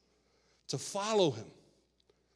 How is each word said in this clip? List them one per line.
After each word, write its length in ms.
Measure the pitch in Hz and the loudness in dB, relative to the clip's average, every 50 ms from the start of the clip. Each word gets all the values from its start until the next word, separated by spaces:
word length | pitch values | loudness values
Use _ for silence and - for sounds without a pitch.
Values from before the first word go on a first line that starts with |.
| _ _ _ _ _ _ _ _ _ _ _ _ _ - | _ _ _ _ _ _ _ _ _ _ _ _ _ -8
to 100 | - 131 | -6 -6
follow 540 | - - - 196 202 214 226 208 185 151 | -6 -6 -6 -4 -2 2 4 4 4 4
him 140 | 117 110 104 - - - - _ _ _ _ _ _ _ _ _ _ _ _ _ _ | 2 -2 -10 -14 -18 -20 -20 _ _ _ _ _ _ _ _ _ _ _ _ _ _